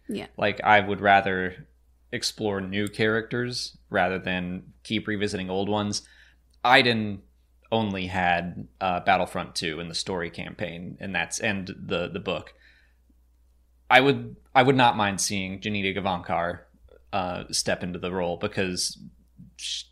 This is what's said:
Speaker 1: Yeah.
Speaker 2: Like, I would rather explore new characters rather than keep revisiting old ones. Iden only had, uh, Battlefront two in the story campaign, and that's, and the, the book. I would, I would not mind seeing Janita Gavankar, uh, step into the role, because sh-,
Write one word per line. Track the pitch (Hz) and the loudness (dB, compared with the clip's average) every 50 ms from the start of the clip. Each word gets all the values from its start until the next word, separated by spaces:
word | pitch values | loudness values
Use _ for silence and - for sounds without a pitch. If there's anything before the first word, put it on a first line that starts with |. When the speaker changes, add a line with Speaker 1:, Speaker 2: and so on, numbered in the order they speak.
| _ - | _ -10
Speaker 1:
Yeah. | 220 151 - - - - | -8 -8 -10 -10 -6 -2
Speaker 2:
Like, | 107 104 101 - - | -2 -2 0 0 4
I | - - 104 | 6 6 6
would | 98 98 101 95 | 6 4 0 2
rather | 98 101 98 98 95 98 92 92 92 90 - - - - _ _ _ _ _ _ _ _ | 6 6 6 6 6 4 0 0 -2 -4 -6 -10 -16 -20 _ _ _ _ _ _ _ _
explore | - 113 - - - - 113 104 98 98 | -8 -6 -4 -6 -4 -2 -2 -2 -2 -2
new | 95 92 95 101 104 101 | -4 -4 -4 -4 -4 -2
characters | - - 110 110 110 113 110 - - 120 123 123 123 - - - - - _ _ | 0 0 2 2 2 0 -2 -2 -4 -4 -4 -4 -6 -6 -8 -10 -12 -18 _ _
rather | - 98 90 92 92 92 | 2 2 4 4 2 0
than | 90 95 92 90 90 87 90 92 - - - _ - | -2 -2 -2 -2 -2 -4 -6 -8 -10 -14 -20 _ -8
keep | - 117 104 - 107 | -4 -4 -2 -2 -2
revisiting | 107 98 104 101 101 101 95 92 | -2 -2 -2 -2 -2 -4 -4 -4
old | 95 95 101 101 | -2 -2 -2 0
ones. | 104 104 104 104 101 - - - - - - - _ _ _ _ _ _ - | 0 0 0 -2 -4 -6 -8 -12 -18 -20 -20 -20 _ _ _ _ _ _ 2
Iden | 120 127 135 123 120 117 110 107 104 101 98 - _ _ _ _ _ _ _ _ _ | 6 6 6 6 4 2 0 -2 -4 -6 -10 -12 _ _ _ _ _ _ _ _ _
only | 113 113 110 104 98 95 92 90 | 0 0 0 0 -2 -4 -4 -4
had, | 95 92 90 87 85 85 87 90 - - - - _ _ | -2 0 2 2 2 2 0 -4 -8 -10 -12 -14 _ _
uh, | 95 92 90 90 | -2 0 0 2
Battlefront | - 98 95 90 90 - - 90 85 - - | 4 4 4 4 4 0 -4 -6 -8 -6 -6
two | - - 82 76 80 | -6 -4 -4 -4 -6
in | 85 85 | -8 -8
the | 80 | -8
story | - - - 95 87 85 85 | -6 -6 -4 -4 -4 -4 -6
campaign, | - - 90 85 85 - 90 85 82 85 90 - - - | -8 -10 -12 -12 -8 -8 -8 -8 -8 -10 -12 -12 -12 -12
and | - 98 92 | -10 -6 -4
that's, | 90 85 - - - | -4 -4 -4 -4 -4
and | - 113 101 98 90 95 | -4 -2 -2 -4 -6 -8
the, | - - - 101 98 85 87 - | -10 -12 -6 -4 -4 -2 -2 -4
the | - 98 | -6 -6
book. | - 95 87 76 - - - _ _ - _ _ _ _ _ _ _ _ _ _ _ _ _ _ _ _ _ _ _ _ _ _ _ - | -6 -4 -6 -6 -6 -10 -18 _ _ -20 _ _ _ _ _ _ _ _ _ _ _ _ _ _ _ _ _ _ _ _ _ _ _ 6
I | 123 127 | 8 8
would, | 135 139 135 117 120 - - - - _ - | 8 8 4 2 -2 -10 -14 -18 -16 _ 4
I | 135 127 | 6 6
would | 135 139 | 6 6
not | 127 123 117 - 110 | 6 6 4 4 4
mind | 104 101 98 87 | 0 0 0 -2
seeing | - - 104 98 95 95 95 95 | -4 -2 -2 -4 -4 -4 -6 -6
Janita | 98 107 104 101 95 95 95 98 | -6 -4 -4 -2 -2 -2 -2 -2
Gavankar, | 92 98 92 87 87 - 87 85 85 87 87 - - _ _ _ - - - - _ _ - | -2 -2 -2 -2 -2 -2 -2 0 0 -2 -4 -6 -12 _ _ _ -20 -20 -20 -20 _ _ -4
uh, | 98 90 90 90 92 - - | -4 -4 -4 -6 -8 -8 -6
step | 95 - - - 92 - - | -4 -4 -2 -2 -2 -2 -4
into | 90 87 87 | -6 -6 -6
the | 87 90 | -6 -4
role, | 90 95 87 85 87 85 | -2 -2 -2 -2 -2 -4
because | - 107 - - 98 90 90 87 - - - - - - - - _ _ _ - - - - | -4 -4 -2 -2 -2 -2 -2 -4 -4 -6 -6 -10 -16 -20 -20 -20 _ _ _ -20 -20 -20 -16
sh-, | - - - - - - - | -12 -10 -8 -8 -8 -10 -8